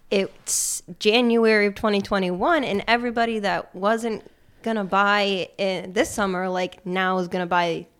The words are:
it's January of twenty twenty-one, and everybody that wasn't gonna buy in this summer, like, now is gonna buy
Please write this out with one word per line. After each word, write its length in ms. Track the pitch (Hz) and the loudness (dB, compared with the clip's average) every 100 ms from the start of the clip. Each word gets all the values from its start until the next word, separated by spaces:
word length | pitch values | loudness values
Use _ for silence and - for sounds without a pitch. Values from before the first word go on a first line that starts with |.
| - | -2
it's 680 | 202 190 - - - - - - 175 | -2 -2 -8 -6 -4 -4 -6 -12 -2
January 680 | 214 233 240 233 226 214 208 | 2 4 4 4 4 4 2
of 80 | |
twenty 260 | 196 220 202 | 0 0 0
twenty-one, 600 | 190 202 180 180 285 330 | 0 -2 0 0 0 2
and 220 | 240 202 - | 0 -2 0
everybody 540 | 240 240 233 233 220 | 0 0 0 0 0
that 340 | 202 175 - | -2 -2 -6
wasn't 560 | 180 202 226 226 214 - _ _ _ | -4 0 0 -2 -6 -10 _ _ _
gonna 220 | 226 220 | -4 -4
buy 640 | 190 196 202 208 202 190 - - | 0 2 4 2 2 -2 -4 -4
in 340 | 196 185 185 | -2 -2 -4
this 160 | 185 247 | -2 -2
summer, 400 | - 196 180 185 | 0 -2 -2 -2
like, 360 | 180 180 - 185 | -2 -4 -6 -4
now 320 | 185 185 185 | -2 0 0
is 80 | 175 | -2
gonna 200 | 185 175 | -4 0
buy 400 | 180 175 165 175 | 0 0 -2 -8